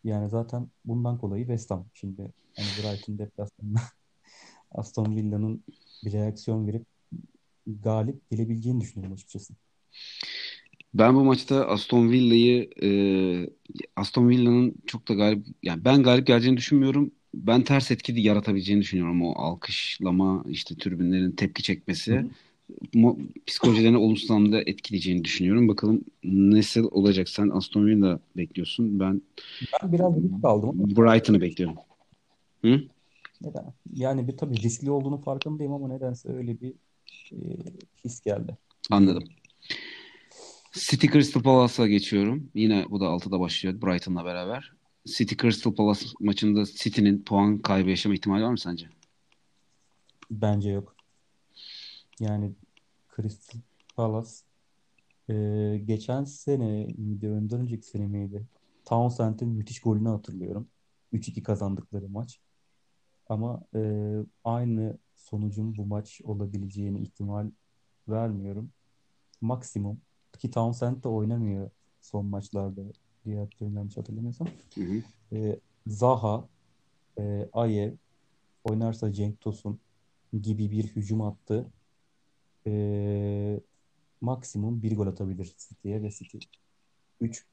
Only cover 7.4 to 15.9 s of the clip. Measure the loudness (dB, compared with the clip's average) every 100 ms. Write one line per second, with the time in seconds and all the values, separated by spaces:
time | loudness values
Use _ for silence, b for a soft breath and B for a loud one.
7.4 | _ _ -12 -6 -2 0 -2 -6 _ -4
8.4 | -2 -2 -2 -2 -4 -8 -12 -12 -14 -16
9.4 | -16 -20 _ _ _ B B B B B
10.4 | B B B _ -6 4 6 8 6 4
11.4 | 2 0 0 -2 2 4 6 6 6 8
12.4 | 6 4 0 -2 2 4 4 4 2 0
13.4 | -4 -12 -20 -16 -12 -8 -2 4 6 6
14.4 | 6 6 4 0 -10 -10 -2 2 2 2
15.4 | -4 -8 -6 0 4